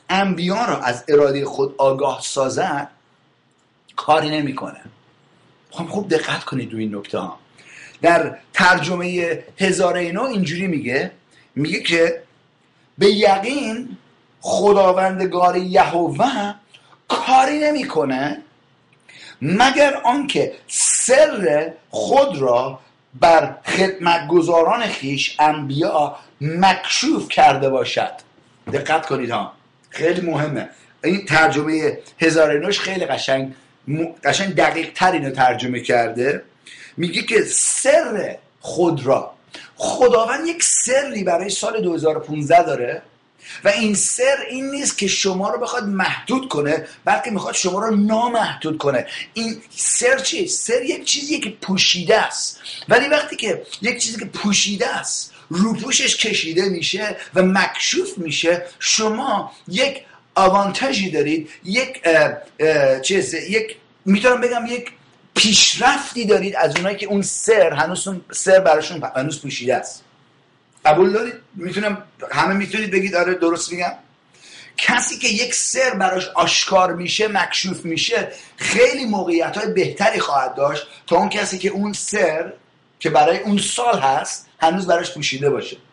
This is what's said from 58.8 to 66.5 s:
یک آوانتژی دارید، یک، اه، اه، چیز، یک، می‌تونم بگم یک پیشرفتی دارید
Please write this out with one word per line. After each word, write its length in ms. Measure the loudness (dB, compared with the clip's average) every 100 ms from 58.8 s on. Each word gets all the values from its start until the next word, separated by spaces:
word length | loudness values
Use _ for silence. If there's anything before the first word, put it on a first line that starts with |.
| -2 0 0 -2 -2 -4 -6 -14 -8
یک 340 | -2 -2 -4 -16 -20 _
آوانتژی 760 | 2 4 4 2 -2 -2 -2 -2
دارید، 400 | -2 0 -2 -4 -12
یک، 360 | -6 -4 -4 -2
اه، 280 | 2 4 4 0 -12 -2
اه، 420 | 2 4 4 2
چیز، 340 | 0 0 -2
یک، 420 | -4 -2 -4 -4 -12 _ _
می‌تونم 360 | 0 4 4 4
بگم 260 | 2 -2 -4
یک 240 | -6 -8 -18 _ _ _
پیشرفتی 880 | 0 4 4 4 4 2 2 -2 -4
دارید 320 | 2 2 2